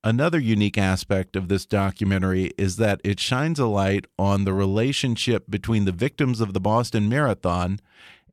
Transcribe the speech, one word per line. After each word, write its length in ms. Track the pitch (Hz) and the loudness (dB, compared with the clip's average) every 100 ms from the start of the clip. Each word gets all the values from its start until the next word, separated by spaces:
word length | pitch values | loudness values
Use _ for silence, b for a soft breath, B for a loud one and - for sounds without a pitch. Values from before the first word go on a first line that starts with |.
Another 380 | 107 117 160 165 | 2 2 2 2
unique 380 | 117 107 104 104 | 2 2 2 2
aspect 580 | 95 92 - 98 92 98 | 0 0 0 -2 -2 -6
of 140 | 90 | -2
this 160 | 98 - | -2 0
documentary 880 | 104 98 90 101 98 95 92 92 - | 0 0 -2 0 0 0 0 -2 -2
is 200 | 98 92 | -4 0
that 240 | 110 98 | 0 0
it 160 | 95 101 | -2 -2
shines 400 | - 127 156 151 | -2 -2 -2 0
a 60 | 120 | 0
light 400 | 101 98 101 - - | 2 2 0 -4 -2
on 280 | 98 101 98 | 0 2 2
the 80 | |
relationship 920 | 95 98 101 123 139 131 113 - 110 - | 2 2 2 0 0 -2 -2 0 0 -2
between 340 | 101 - 113 | -6 0 2
the 80 | 98 | 2
victims 480 | 87 123 - 135 113 | 0 -4 0 -2 0
of 140 | 107 | -2
the 80 | 95 | -2
Boston 480 | 98 113 120 117 104 | 0 0 0 0 0
Marathon 720 | 131 143 101 90 87 90 98 B B B B B | 0 0 0 -2 -2 -2 -4 B B B B B